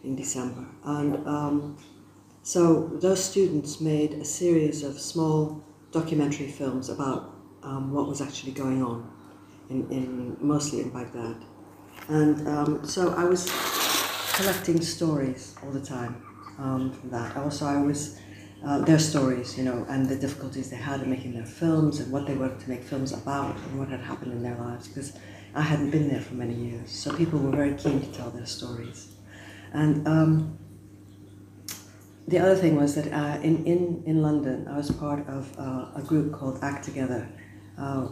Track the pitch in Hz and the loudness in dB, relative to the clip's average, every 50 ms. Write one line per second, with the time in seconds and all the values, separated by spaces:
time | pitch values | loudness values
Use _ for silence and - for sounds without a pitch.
0 | - 131 135 131 135 - - 131 123 123 120 123 131 - - - - 147 147 147 | -6 -6 -6 -6 -4 -6 -4 -4 -4 -6 -6 -8 -12 -14 -16 -14 -6 -4 -2 0
1 | 147 147 143 147 - 151 147 147 147 147 143 147 147 - - - - - - - | 0 0 0 0 -2 -2 -2 0 0 2 0 0 0 -2 -10 -14 -18 -20 -20 -20
2 | - - - - - - - - - - - 185 170 165 165 151 - - - 151 | -20 -20 -20 -20 -20 -20 -20 -16 -10 -2 4 6 8 8 8 6 6 0 -4 0
3 | 175 185 190 180 - - - 196 196 175 151 151 139 - - - 160 156 156 151 | 4 4 4 4 2 0 2 4 4 4 4 0 -2 -2 -6 -2 0 2 2 2
4 | 151 151 147 147 147 - - - 180 175 170 160 151 151 - 147 143 139 139 - | 2 2 0 -4 -6 -6 -4 0 4 4 6 6 4 4 0 0 -4 -6 -8 -8
5 | - - - 170 160 156 156 156 151 151 - - - - - - - - - 165 | -10 -4 0 0 2 4 4 4 4 2 -2 -8 -12 -16 -20 -20 -20 -4 -2 -2
6 | 160 - 165 151 147 139 147 - 147 135 - - 143 135 123 131 127 127 - - | 0 2 2 2 2 2 0 -2 -4 -8 -6 -4 -4 -2 -2 -2 -4 -6 -4 -4
7 | 143 135 127 - - - - - - - - - - 139 135 135 135 135 139 143 | -2 -2 -2 -2 -4 -10 -16 -18 -20 -20 -20 -16 -12 -8 -6 -4 -4 -2 0 0
8 | 143 147 143 - 143 - - - - 135 131 143 135 131 131 131 131 120 117 117 | 0 0 -2 -4 -4 -6 -6 -8 -8 -8 -6 -4 0 0 2 2 2 0 -2 -6
9 | 117 - - - - - - - - - - - - - 131 131 120 - 139 135 | -8 -12 -16 -20 -20 -20 -20 -20 -20 -20 -20 -20 -14 -6 -4 -4 -2 -2 -2 -2
10 | 127 127 127 123 123 123 - - - 147 147 147 147 - - - - 127 127 127 | -2 -4 -4 -6 -6 -6 -6 -2 0 2 2 2 0 0 -2 -2 -4 -4 -6 -8
11 | 123 117 - 120 117 113 117 117 - - - - - - - - - - - - | -10 -10 -8 -8 -6 -6 -8 -10 -12 -18 -20 -20 -20 -20 -20 -20 -20 -20 -18 -18
12 | - - 151 156 151 151 151 147 151 147 147 147 147 147 151 - - - - 185 | -6 0 4 6 6 6 6 4 2 -2 0 2 2 2 2 0 -2 -4 0 2
13 | 185 170 143 - 175 175 180 180 - - - - - - - - - - - - | 2 2 2 4 4 4 4 4 2 -2 -2 -2 -2 -2 0 0 0 2 2 2
14 | - - - - - - - - 190 196 180 - - - 170 165 165 - - - | 0 0 -4 -4 -4 -2 0 2 2 2 2 0 2 2 2 2 2 0 -2 0
15 | 175 160 156 143 135 131 127 - - - - - - 139 135 135 135 - 139 123 | 2 2 2 2 2 0 -2 -4 -8 -16 -16 -14 -10 -6 -6 -6 -6 -6 -6 -6
16 | 120 120 123 - - - - - - - - - 135 135 131 131 131 131 - - | -6 -6 -8 -10 -12 -18 -20 -18 -18 -18 -12 -6 -4 -2 0 0 0 -2 -4 -6
17 | - 127 127 117 117 117 - 143 139 147 143 - 151 143 143 143 143 143 147 - | -10 -6 -4 -4 -4 -4 -4 -4 -4 -2 -2 -2 0 0 2 4 4 2 2 0
18 | - - - - - - - - - - - - - 139 143 143 143 - 160 151 | -2 -8 -10 -14 -16 -18 -18 -18 -18 -18 -16 -10 -4 -2 0 2 6 8 8 8
19 | - - - 147 131 131 127 123 120 - - 127 131 127 127 123 110 - 135 135 | 8 4 4 4 4 4 2 0 -2 -6 -4 -2 -2 -2 0 -2 -4 -2 0 2
20 | 131 131 135 - - 135 139 - 143 131 131 135 131 - 127 117 117 139 139 139 | 2 2 2 0 -2 -4 -4 -4 -8 -8 -6 -6 -8 -8 -8 -8 -6 -4 -4 -2
21 | 131 127 131 127 - 127 120 117 113 - - - 170 165 160 156 156 147 139 - | -2 -2 -2 -2 -4 -8 -8 -8 -8 -10 -6 0 2 4 6 6 6 4 4 2
22 | 123 123 131 143 143 143 139 127 131 131 131 - - 127 127 123 - - 147 135 | -4 -2 -2 -2 -2 0 -2 0 0 -2 -4 -6 -8 -8 -8 -8 -6 -6 -4 -2
23 | 135 131 - - - - 139 139 139 - - - - - 131 135 135 135 135 123 | -2 -2 -4 -6 -4 -4 -2 -2 -2 -4 -6 -8 -8 -8 -6 -6 -4 -4 -6 -8
24 | 127 - - - - 123 123 120 120 123 120 120 120 120 120 120 - - - 143 | -8 -8 -10 -8 -8 -8 -6 -4 -4 -4 -6 -6 -6 -8 -8 -8 -12 -12 -12 -10
25 | 135 - - - - - - - - - - 139 151 156 151 - 147 139 143 156 | -10 -10 -12 -14 -18 -18 -18 -18 -18 -10 -2 -2 0 2 2 2 0 2 2 2
26 | 147 139 131 113 - - 127 123 123 117 120 120 120 120 117 117 120 - - - | 2 2 2 0 -2 -6 -6 -6 -4 -4 -4 -4 -6 -6 -8 -8 -10 -10 -10 -8
27 | - 147 143 151 170 160 160 147 135 135 135 147 143 143 135 - - 156 139 131 | -6 -6 0 0 0 2 2 0 2 2 2 4 2 2 0 0 0 0 0 2
28 | - - - - 123 120 120 120 120 - - - 127 123 120 117 117 120 - - | -2 -4 -8 -10 -10 -10 -10 -10 -10 -10 -10 -10 -8 -10 -10 -10 -10 -12 -14 -16
29 | - - - - - - - - - - - - - - - 143 151 151 151 - | -18 -20 -20 -20 -20 -20 -20 -18 -18 -18 -18 -18 -16 -8 -2 2 4 4 4 4
30 | - 151 156 160 156 160 156 156 - - - - - - - - - - - - | 2 4 6 6 8 8 6 4 4 0 -6 -10 -14 -18 -20 -20 -20 -20 -20 -20
31 | - - - - - - - - - - - - - - - - - - - - | -20 -20 -20 -20 -20 -20 -20 -20 -20 -20 -20 -18 -12 -12 -12 -12 -14 -20 -20 -20
32 | - - - - - - 165 180 175 190 190 - 175 165 151 147 143 143 147 151 | -20 -20 -20 -14 -4 2 2 6 8 6 6 8 6 6 6 6 6 4 4 0
33 | 147 - - 151 147 147 147 147 147 156 165 156 156 - 175 175 180 175 170 - | -2 -2 -2 -2 -2 -2 -2 0 4 4 4 4 4 4 4 4 4 2 0 -2
34 | - 160 156 160 156 151 151 147 131 131 131 123 - - 139 143 143 147 - - | 0 2 4 4 6 6 4 4 2 0 -2 -2 -4 -4 -4 -4 -2 -2 -2 -2
35 | 151 147 143 143 147 147 135 139 135 135 - - 135 135 131 127 127 127 - 143 | -2 -2 -2 -4 -4 -6 -6 -8 -8 -8 -10 -8 -6 -4 -4 -4 -6 -8 -10 -10
36 | 135 - 160 151 139 151 151 - 139 131 131 - - 139 139 - - - - 139 | -4 2 2 2 2 2 -2 -4 -4 -6 -4 -2 -4 -4 -4 -4 -8 -8 -4 -4
37 | 131 123 123 117 104 - - - - - - - - - - - 139 139 139 135 | -2 -2 -2 -4 -4 -8 -12 -16 -18 -18 -18 -20 -20 -18 -12 -8 -6 -4 -2 -2
38 | 131 - | -2 -4